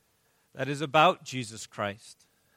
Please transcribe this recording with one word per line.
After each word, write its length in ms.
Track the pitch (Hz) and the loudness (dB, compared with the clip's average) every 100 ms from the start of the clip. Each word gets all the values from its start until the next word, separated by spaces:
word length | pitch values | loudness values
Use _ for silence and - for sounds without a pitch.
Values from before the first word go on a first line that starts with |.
| _ _ _ _ _ | _ _ _ _ _
that 120 | 135 131 | -8 -6
is 140 | 143 | -6
about 440 | 151 156 170 - | 0 6 6 4
Jesus 420 | 143 131 107 110 - | -6 -10 -10 -12 -14
Christ. 580 | - 104 104 - - _ _ _ | -6 -6 -6 -16 -20 _ _ _